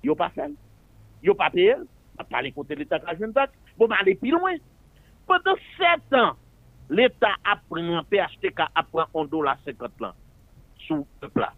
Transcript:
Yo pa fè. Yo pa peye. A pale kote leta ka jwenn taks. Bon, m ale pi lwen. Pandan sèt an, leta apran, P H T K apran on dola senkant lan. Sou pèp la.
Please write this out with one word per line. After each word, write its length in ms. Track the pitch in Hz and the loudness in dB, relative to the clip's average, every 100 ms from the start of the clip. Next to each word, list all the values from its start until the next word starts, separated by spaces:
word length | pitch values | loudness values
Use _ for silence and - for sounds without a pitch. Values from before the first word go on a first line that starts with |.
Yo 120 | - 151 | -2 -2
pa 80 | 175 | -4
fè. 140 | - 147 - - - _ - - - | -4 -10 -10 -20 -20 _ -20 -20 -4
Yo 140 | 160 - | 0 0
pa 100 | 156 | 0
peye. 220 | 180 190 262 359 _ _ - | 4 4 4 -4 _ _ -18
A 60 | - | -6
pale 240 | 123 135 | -6 -6
kote 220 | 143 139 | -10 -10
leta 240 | 147 147 160 | -8 -4 -6
ka 140 | 160 | -6
jwenn 180 | 170 220 220 | -8 -4 -2
taks. 180 | 277 _ - - | -2 _ -20 0
Bon, 80 | 226 | 2
m 80 | |
ale 220 | 202 196 196 | 4 2 0
pi 140 | 240 | 0
lwen. 240 | 330 370 339 - _ _ _ - - - | 0 0 -4 -10 _ _ _ -20 -20 0
Pandan 320 | 359 392 381 - - | 2 2 -2 -4 -2
sèt 400 | 339 339 - 254 | 0 0 2 2
an, 160 | 208 127 - _ - - - | 2 0 -16 _ -20 -20 -2
leta 460 | 165 247 - 220 196 202 | 2 2 2 -2 -2 -2
apran, 560 | 202 - 165 170 170 151 | -4 -4 -6 -2 -4 0
P 80 | 202 | -2
H 160 | 170 - | -2 -4
T 80 | 185 | -8
K 160 | - 160 | -4 -2
apran 380 | - 160 160 156 | -2 -2 -4 -4
on 160 | 160 151 | -4 -4
dola 240 | 156 143 135 | -2 -2 -4
senkant 400 | - 120 120 - | -8 -12 -14 -10
lan. 140 | 104 - - _ _ - - - - | -12 -12 -20 _ _ -20 -20 -20 -6
Sou 180 | 156 285 - | -6 -6 -14
pèp 180 | - - | -4 -2
la. 120 | 101 | -2